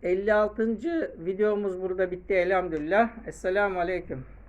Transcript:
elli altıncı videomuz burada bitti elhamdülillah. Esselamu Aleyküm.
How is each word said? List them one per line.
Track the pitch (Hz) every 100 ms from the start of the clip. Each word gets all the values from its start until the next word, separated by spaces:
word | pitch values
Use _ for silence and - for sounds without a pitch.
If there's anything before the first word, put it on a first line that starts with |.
elli | 170 185 202
altıncı | 208 214 208 220 220 262 330 - - 165
videomuz | 190 208 208 202 185
burada | 185 185 185
bitti | 180 -
elhamdülillah. | 196 175 190 180 156 151 196 233 - -
Esselamu | - 190 190 202 185
Aleyküm. | 175 180 165 131 127 -